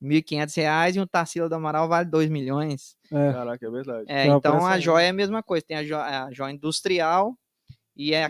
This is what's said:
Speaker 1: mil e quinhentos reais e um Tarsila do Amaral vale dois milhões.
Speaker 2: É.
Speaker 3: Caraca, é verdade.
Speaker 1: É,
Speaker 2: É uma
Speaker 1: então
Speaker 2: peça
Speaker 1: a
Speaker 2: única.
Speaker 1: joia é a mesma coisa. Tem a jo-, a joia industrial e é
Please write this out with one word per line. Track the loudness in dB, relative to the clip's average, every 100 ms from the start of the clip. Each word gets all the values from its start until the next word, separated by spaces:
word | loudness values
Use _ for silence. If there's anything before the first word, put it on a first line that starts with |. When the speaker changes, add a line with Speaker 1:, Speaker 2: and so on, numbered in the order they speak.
Speaker 1:
mil | -2 0
e |
quinhentos | 0 -4 -4 -2
reais | 0 2 2 0
e |
um | -2
Tarsila | -2 -2 -4 -4
do | -2
Amaral | -2 0 2
vale | 0 2
dois | 2 2
milhões. | 0 -2 -2 -4 -6 -10 _ -6
Speaker 2:
É. | 0 0
Speaker 3:
Caraca, | 0 -4 -8 -8
é |
verdade. | -8 -8 -8 -4
Speaker 1:
É, | 2 4
Speaker 2:
É |
uma | 6
Speaker 1:
então | 4
Speaker 2:
peça | 2 2
Speaker 1:
a |
Speaker 2:
única. | 2
Speaker 1:
joia | 4 4 4
é |
a |
mesma | 2 -2 -2
coisa. | -2 -4 -4
Tem | -6
a |
jo-, | -6 -6
a | -4 -6 -8
joia | -8 -8
industrial | -6 -6 -2 0 2 2 2 2 -2 _ _ -20 -20 _ -8
e | -2
é | 0 0